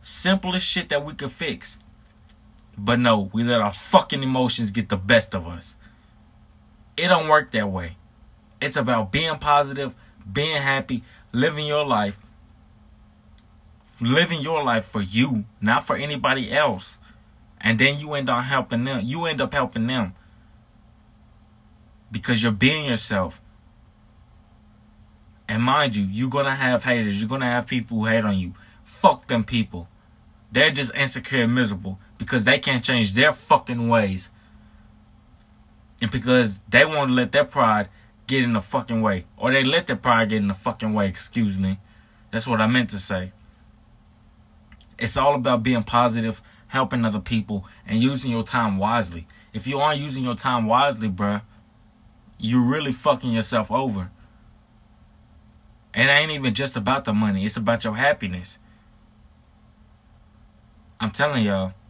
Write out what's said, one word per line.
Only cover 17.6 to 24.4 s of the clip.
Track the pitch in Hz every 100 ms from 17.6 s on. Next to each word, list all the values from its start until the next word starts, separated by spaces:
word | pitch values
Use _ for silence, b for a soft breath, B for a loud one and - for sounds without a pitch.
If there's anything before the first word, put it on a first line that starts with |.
And | 110 113
then | 131 143
you | 147
end | 147 131
up | 120
helping | 123 135 - 117
them. | 127 131
You | 110 156 170
end | 151
up | -
helping | 147 127 117 113
them | 131 98 92 b b b b b _ - - - - - - - _ _ - - - -
because | 107 - 117
you're | 117
being | 101 131 156
yourself. | 143 113 - 104 90 - - - _ _ - _ _ - _ -